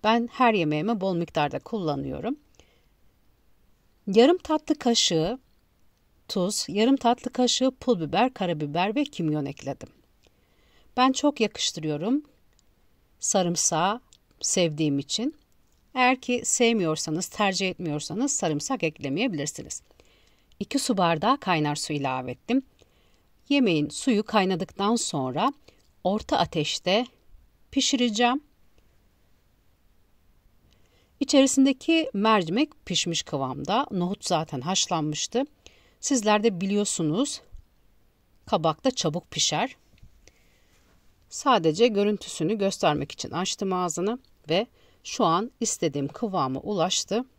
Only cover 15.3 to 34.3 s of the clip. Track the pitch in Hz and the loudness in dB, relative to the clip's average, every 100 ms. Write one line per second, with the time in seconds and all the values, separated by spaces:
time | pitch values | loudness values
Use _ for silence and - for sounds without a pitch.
15.3 | - _ _ _ _ _ 262 247 262 - | -6 _ _ _ _ _ 2 2 2 -2
16.3 | 247 - - 233 226 165 156 - 156 - | -2 -2 2 4 4 0 -2 -2 -4 -6
17.3 | - 202 185 190 - 175 147 - 180 269 | -2 -2 0 -4 -4 -6 -6 -6 -4 -2
18.3 | - 170 147 - 208 160 - 139 147 254 | 0 0 -2 -2 -2 -2 -4 -4 -2 -2
19.3 | 156 147 - 127 - _ - _ _ _ | -2 -6 -8 -12 -14 _ -20 _ _ _
20.3 | _ _ _ - 277 - 196 170 160 202 | _ _ _ -4 -4 0 2 2 2 0
21.3 | 277 - 165 151 143 - 147 135 127 127 | 0 0 0 0 -4 -6 -4 -2 -4 -6
22.3 | 123 - 254 - _ _ _ _ _ _ | -12 -2 -2 -2 _ _ _ _ _ _
23.3 | _ _ 285 233 156 151 - - 208 - | _ _ 2 4 2 0 -2 0 0 2
24.3 | 220 185 180 151 - 202 233 - 156 127 | 2 2 -2 -4 -2 0 0 -2 -4 -4
25.3 | 135 240 - - _ _ _ 180 208 - | 0 -2 -4 -20 _ _ _ -2 -2 0
26.3 | 294 165 165 147 - 180 202 247 _ - | 0 0 -2 -4 -4 0 0 -2 _ -20
27.3 | - _ _ _ 277 - 254 247 214 240 | -20 _ _ _ -2 0 0 0 2 2
28.3 | 277 _ _ _ _ _ _ _ _ _ | 2 _ _ _ _ _ _ _ _ _
29.3 | _ _ _ _ _ _ _ _ _ _ | _ _ _ _ _ _ _ _ _ _
30.3 | _ _ _ _ _ _ _ _ _ 269 | _ _ _ _ _ _ _ _ _ 2
31.3 | 285 269 - 269 254 - 330 311 196 220 | 4 6 6 4 2 2 0 0 0 4
32.3 | 214 160 202 302 - - 175 175 165 - | 4 2 -2 -2 -4 -6 -4 -2 -4 -4
33.3 | 139 131 135 139 220 285 196 175 202 - | -4 -4 -6 -2 -2 0 -2 -2 -4 -2